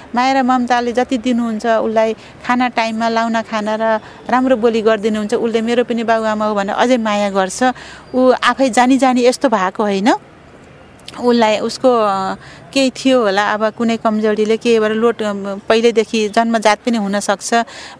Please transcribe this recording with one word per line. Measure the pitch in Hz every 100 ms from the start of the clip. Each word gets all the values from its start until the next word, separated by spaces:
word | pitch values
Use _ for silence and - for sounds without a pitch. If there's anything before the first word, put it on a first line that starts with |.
| - 233
माया | 254 269
र |
ममताले | 247 254 247 240 240
जति | 233 247 262
दिनुहुन्छ | 247 240 233 220 233
उसलाई, | 220 220 220 220 220 - - -
खाना | 247 247
टाइममा | 247 226 220 226
लाउन | 226 226 226
खाना | 226 226 208 214
र | 226 220 - - -
राम्रो | 247 262 254
बोली | 233 226
गरिदिनुहुन्छ, | 214 220 220 214 208
उसले | 240 233 226
मेरो | 226 240
पनि | 240 233
बाबुआमा | 226 226 220 214 214
हो | 208
भनेर | 196 -
अझै | 240 254
माया | 220 208 202
गर्छ। | 196 190 - 254 - - - - 254
ऊ | 254 240
आफै | 240 240 269
जानी | 220 247 262
जानी | 262 247 240
यस्तो | 247 226
भएको | 214 185 190
होइन, | 208 196 208 415 - - - - - - - - - -
उसलाई, | 240 240 220 214
उसको, | 226 - 262
अ, | 240 208 196 190 190 - - -
केही | 277 262
थियो | - 269 254
होला, | 214 190 208
अब | 208 220
कुनै | 208 226 226
कमजोरीले | 226 214 214 208 214 220
केही | 240 226
भएर | 214
लोड, | 220 233 220
अम, | 214 202 196 196 -
पहिल्यैदेखि | 226 233 220 214 226 208
जन्मजात | 214 233 226 214 208 -
पनि | 233
हुनसक्छ। | 196 202 - 196 - 233 233 - -